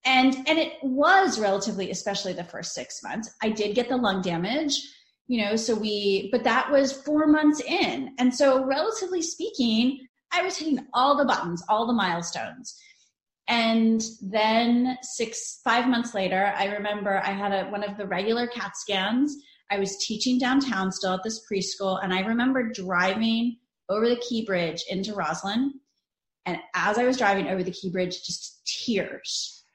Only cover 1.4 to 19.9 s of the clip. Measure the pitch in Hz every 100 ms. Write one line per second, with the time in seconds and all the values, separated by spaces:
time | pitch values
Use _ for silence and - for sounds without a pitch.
1.4 | 202 196 208 190 185 185 - 196 190 165
2.4 | 175 - 170 - 123 - - 156 220 _
3.4 | 220 208 208 208 233 254 220 190 180 170
4.4 | 185 277 302 - - - _ _ - 240
5.4 | 202 220 220 214 214 208 202 190 - 247
6.4 | 220 240 254 277 269 - 294 302 311 302
7.4 | 302 294 - 359 - - 254 - 254 247
8.4 | 277 262 262 277 392 440 370 359 311 -
9.4 | 392 - 233 220 247 269 - _ _ 349
10.4 | 370 - 311 262 - 240 269 285 262 170
11.4 | 170 170 - 214 233 240 185 170 170 151
12.4 | 110 80 - - - _ _ _ _ _
13.4 | - 233 226 226 226 226 - - 190 214
14.4 | 214 226 240 240 254 254 - - 226 -
15.4 | - - - 233 247 240 233 208 190 185
16.4 | 202 - 196 208 208 208 202 196 - 196
17.4 | 202 196 190 202 208 202 190 180 202 226
18.4 | 240 240 196 - - 196 196 240 294 277
19.4 | - _ _ 202 196